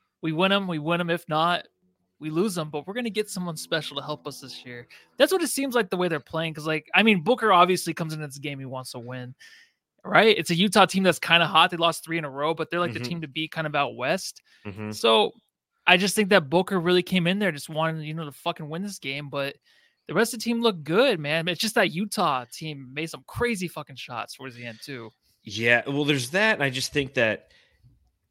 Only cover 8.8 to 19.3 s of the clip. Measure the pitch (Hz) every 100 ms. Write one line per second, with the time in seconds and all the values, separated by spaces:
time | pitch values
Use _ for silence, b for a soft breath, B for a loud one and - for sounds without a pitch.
8.8 | 127 127 117 127 123 127 B B B B
9.8 | _ _ - 160 220 202 - 170 202 208
10.8 | 185 190 190 160 - 170 160 156 175 170
11.8 | 165 160 - 170 151 135 147 160 160 170
12.8 | 175 113 123 170 160 135 156 - 156 147
13.8 | 139 113 127 185 - - b b 104 98
14.8 | 107 107 226 220 208 - _ _ _ _
15.8 | - 180 196 202 202 202 143 165 185 190
16.8 | 165 180 180 185 170 190 208 147 - 156
17.8 | 160 160 151 160 151 - 170 165 151 160
18.8 | 202 190 135 139 147